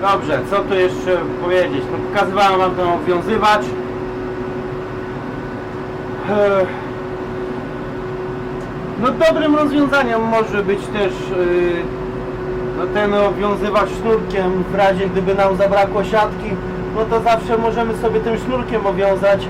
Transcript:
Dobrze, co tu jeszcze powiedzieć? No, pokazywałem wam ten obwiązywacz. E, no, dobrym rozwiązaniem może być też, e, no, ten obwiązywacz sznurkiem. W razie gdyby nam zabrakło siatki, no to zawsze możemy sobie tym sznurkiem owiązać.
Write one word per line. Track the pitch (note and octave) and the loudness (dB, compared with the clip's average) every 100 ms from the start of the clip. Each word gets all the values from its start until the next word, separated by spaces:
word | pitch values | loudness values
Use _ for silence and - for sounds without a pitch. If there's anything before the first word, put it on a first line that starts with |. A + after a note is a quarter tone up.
| G3 | 2
Dobrze, | G3 C#3+ F3 - | 0 0 -2 0
co | G3+ | -2
tu | F#3 | 0
jeszcze | F#3+ F3+ - F#3 F3+ D#3 B2 | 2 2 2 0 0 0 -4
powiedzieć? | E3 F#3 E3 C#3 B2 | 0 2 2 0 -2
No, | - - | -4 -2
pokazywałem | G3+ F#3 F#3+ G3 F#3+ | 0 0 4 4 4
wam | F#3 | 2
ten | E3+ F3+ | 2 0
obwiązywacz. | E3+ F3 F3 F#3 A3 G#3+ G#3 - - - - - - - - - - - - - B2 B2+ B2+ B2+ B2+ C3 B2 - - - - - - - | 0 0 0 2 2 4 4 2 -4 -4 -6 -6 -6 -6 -6 -6 -6 -6 -6 -6 -8 -8 -8 -8 -8 -8 -8 -8 -8 -8 -8 -8 -6 -2
E, | G#3 G3+ G3 F#3 - - - - - - - B2 - - - - - - - - - - - - - - - | 2 4 2 0 -2 -8 -8 -6 -6 -6 -6 -6 -6 -6 -8 -8 -6 -6 -6 -6 -6 -6 -8 -8 -8 -6 -2
no, | A#3+ | 0
dobrym | - E4 D#4+ D4+ D4+ | 4 4 4 4 4
rozwiązaniem | D4 C#4+ C#4 C#4 B3 A3+ | 4 2 2 2 2 0
może | A3+ A3+ A3 G3+ | 2 2 2 0
być | F#3+ G3 - | 0 0 -2
też, | G#3+ G3 | -2 -2
e, | - - F#3 F3 F3 F3 E3+ E3+ - - - - - - - - - | -2 -4 0 2 2 2 0 -4 -6 -6 -6 -6 -6 -4 -4 -4 -4
no, | F3+ | -2
ten | G#3 G#3 | 0 2
obwiązywacz | G3+ G3+ F3+ G#3 G3 G3+ F3+ G3 | 4 2 2 0 0 0 2 0
sznurkiem. | - A3 A3 F3+ F#3+ F#3 F#3 F3 | -2 2 2 2 0 0 0 0
W | |
razie | F#3 G3 F#3 F#3+ | 2 4 4 0
gdyby | F#3+ F#3 | 0 0
nam | G3 G3 F#3 | 2 2 4
zabrakło | G3 G3 G3 G#3 | 4 4 2 0
siatki, | F#3 A3 G#3 - - F#3 - - - | 0 2 2 -2 -4 -4 -4 -6 -4
no | G#3+ | -2
to | A3 A3+ | 0 2
zawsze | A#3 A3+ - A3+ | 4 2 2 0
możemy | A3+ A3 A3+ A3 | 2 0 -2 0
sobie | A#3 A3 | 0 0
tym | A#3 A3 | 0 -2
sznurkiem | - B3+ - A3 G3 | 0 -2 0 0 0
owiązać. | F#3 G3 F#3+ G3 G3 - | 2 2 4 4 4 0